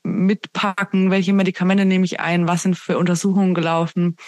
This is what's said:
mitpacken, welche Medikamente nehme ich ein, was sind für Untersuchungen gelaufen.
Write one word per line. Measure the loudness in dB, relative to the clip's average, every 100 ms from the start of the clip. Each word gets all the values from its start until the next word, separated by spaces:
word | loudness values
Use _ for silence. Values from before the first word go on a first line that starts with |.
mitpacken, | -6 0 0 0 -6 -6 -4 -4 -2 0 2
welche | 2 2
Medikamente | 2 0 0 0 2 2
nehme | 2 0
ich | -2
ein, | -2 0 0
was | 0
sind | 0 -2
für | -2 -2
Untersuchungen | 0 0 0 2 2
gelaufen. | 0 0 -2 -2 -2 -2 -4